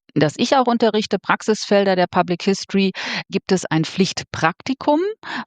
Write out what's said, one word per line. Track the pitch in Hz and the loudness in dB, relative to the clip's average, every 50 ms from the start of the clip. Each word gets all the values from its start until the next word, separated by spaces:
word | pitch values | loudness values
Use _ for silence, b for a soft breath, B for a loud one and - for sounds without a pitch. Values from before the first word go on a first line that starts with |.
| _ _ - | _ _ -2
das | - 151 151 - - | 0 0 0 0 -2
ich | 233 - 294 | 0 2 2
auch | 269 254 | 2 2
unterrichte, | 247 240 233 233 220 208 214 208 - - 190 | 2 2 2 2 2 2 0 -2 -2 -4 -4
Praxisfelder | - - 185 - - - 214 - - - 208 202 202 196 185 | -2 -2 -2 -2 0 -2 -2 -2 0 2 2 2 4 4 2
der | 180 180 - | 2 0 2
Public | - 185 175 170 180 - | 2 0 0 0 -2 -2
History, | - 202 196 - - - - 196 196 190 B B B B 233 185 B - | 0 0 0 0 -2 -2 0 2 2 2 B B B B -8 -8 B -6
gibt | - 190 - - | -6 -6 -2 0
es | 196 180 - | 0 0 0
ein | - 156 160 160 | 0 0 0 0
Pflichtpraktikum | - - - 190 - - - - - - - - 160 170 - - - 262 - - - 294 311 370 415 440 - B B B 277 226 | 0 0 0 0 0 -2 -6 -10 -8 -4 -2 0 -2 -2 -2 -4 -6 -6 -2 0 0 2 2 0 -2 -4 -8 B B B -10 -6